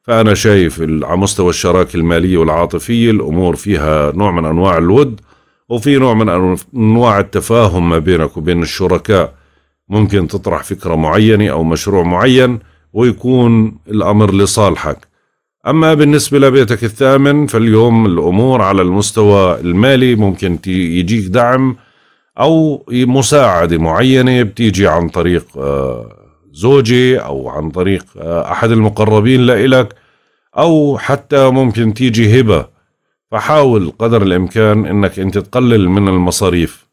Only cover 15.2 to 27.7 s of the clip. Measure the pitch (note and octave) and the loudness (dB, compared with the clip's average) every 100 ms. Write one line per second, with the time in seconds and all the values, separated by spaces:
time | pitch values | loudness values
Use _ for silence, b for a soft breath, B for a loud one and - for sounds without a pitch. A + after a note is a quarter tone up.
15.2 | _ _ _ _ - D#3 D#3+ D#3 D3 D3 | _ _ _ _ -2 0 2 4 4 2
16.2 | - D3 C3+ C3 A2 B2 A#2 G#2+ C3+ C3+ | 2 2 4 4 0 -2 -4 -2 2 2
17.2 | C#3 D3 D3 A2+ A2+ A2 A#2+ A2+ A2 E2+ | 2 0 0 0 2 2 4 2 2 0
18.2 | D#2+ F#2 B2+ B2+ F#2+ G2 F2+ F#2+ G2+ - | 0 0 0 0 0 0 0 -2 -2 0
19.2 | G#2 G2+ F#2 C#2+ E2+ F2 B2 C3+ B2+ A2+ | 2 4 2 0 -2 0 2 2 2 2
20.2 | G2+ F2+ G2 E2 F#2+ F#2 E2+ F2 F2 A2+ | 0 -2 -6 -6 -4 -4 -2 -2 -2 -4
21.2 | F#2+ A2 A#2+ B2+ C3 A#2+ b b b b | -2 -2 0 0 -2 -4 b b b b
22.2 | b - C#3 D#3+ D#3 C#3+ - B2 B2+ C3+ | b -4 0 2 0 -4 -6 -2 0 0
23.2 | A#2+ D3 B2 F2 E2+ E2 E2 E2 B2+ C3 | 2 2 2 2 0 0 0 0 2 2
24.2 | B2+ B2+ A2 - A#2 F#2 G2+ E2 E2+ F2+ | 2 0 -2 -2 -2 2 0 0 -2 -2
25.2 | F2 E2+ - C2+ C#2 C#2 C2+ A#1+ A1 _ | -2 -2 -4 -10 -6 -4 -6 -8 -14 _
26.2 | _ _ _ C#2+ A2+ C#3 A2+ B2 B2+ B2+ | _ _ _ -4 2 2 4 2 2 0
27.2 | C2 C#2 B1+ C#2+ D#2 | -4 -10 -10 -8 -8